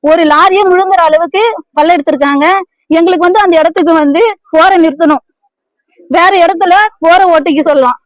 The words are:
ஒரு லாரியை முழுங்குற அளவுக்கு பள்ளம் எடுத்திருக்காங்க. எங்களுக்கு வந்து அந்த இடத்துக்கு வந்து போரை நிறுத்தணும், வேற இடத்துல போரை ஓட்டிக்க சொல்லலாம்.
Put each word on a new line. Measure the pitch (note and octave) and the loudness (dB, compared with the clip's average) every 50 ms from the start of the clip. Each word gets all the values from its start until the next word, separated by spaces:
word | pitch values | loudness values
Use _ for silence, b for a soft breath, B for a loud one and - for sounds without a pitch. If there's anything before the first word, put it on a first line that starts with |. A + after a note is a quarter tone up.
| - | 2
ஒரு | D4 D#4 E4+ E4 D4+ D4 | 0 0 2 2 0 2
லாரியை | D4+ F4 G4 F#4 G4 G#4 F#4 | 2 2 2 0 0 0 0
முழுங்குற | F4+ F4+ F#4+ F#4+ G4 F4+ E4 | 0 0 0 0 0 0 0
அளவுக்கு | D#4 D#4 D#4+ E4+ D4+ - F#4+ A4 A#4 G#4+ F4 - _ _ | 0 0 0 -2 -2 -4 -2 -2 -2 -4 -6 -14 _ _
பள்ளம் | D4+ D4+ E4 F4 | -2 0 0 -2
எடுத்திருக்காங்க. | E4+ C#4+ E4 D4 B3+ C#4+ C#4+ C#4+ C#4 D4 E4+ F#4+ G4 F#4 _ _ _ _ _ D#4 | -2 -2 -4 -4 -2 -2 -2 -2 0 0 0 -2 -2 -4 _ _ _ _ _ -2
எங்களுக்கு | E4 E4+ F#4 F4+ D#4 F4 | 0 0 0 0 0 0
வந்து | F4+ F#4 A4 G4+ | 0 0 0 0
அந்த | F#4 E4+ D#4+ | 2 0 0
இடத்துக்கு | D#4 E4+ E4 G4 D#4+ E4+ E4 D#4+ | 0 0 -2 -2 0 0 0 0
வந்து | D4+ C#4+ C#4 E4 A4+ A4+ G4+ _ _ _ - | 0 0 0 0 0 -2 -2 _ _ _ -2
போரை | D#4 E4 F#4+ G4 F4+ D#4+ | 0 2 2 2 2 0
நிறுத்தணும், | D#4+ C#4 D4+ E4 D4 D4+ - _ _ _ _ _ _ _ _ _ _ _ _ _ _ _ _ _ _ B3 | 0 0 -2 -2 -2 -2 -2 _ _ _ _ _ _ _ _ _ _ _ _ _ _ _ _ _ _ -2
வேற | E4 F4 F#4+ G4 F#4 E4+ | 0 0 2 2 2 0
இடத்துல | E4 F#4 E4 G4 F4 F4 G4 G#4+ G#4+ _ _ D#4 | 0 0 -2 0 2 2 2 0 -2 _ _ 0
போரை | D#4+ F4 F#4 G4 F4+ E4 | 2 2 2 2 2 0
ஓட்டிக்க | D#4 C#4+ F4 C#4+ D4+ C#4 D#4+ | 0 0 0 -2 -2 0 0
சொல்லலாம். | D4 C#4 C4 B3 B3 - _ | 0 0 0 0 -2 -6 _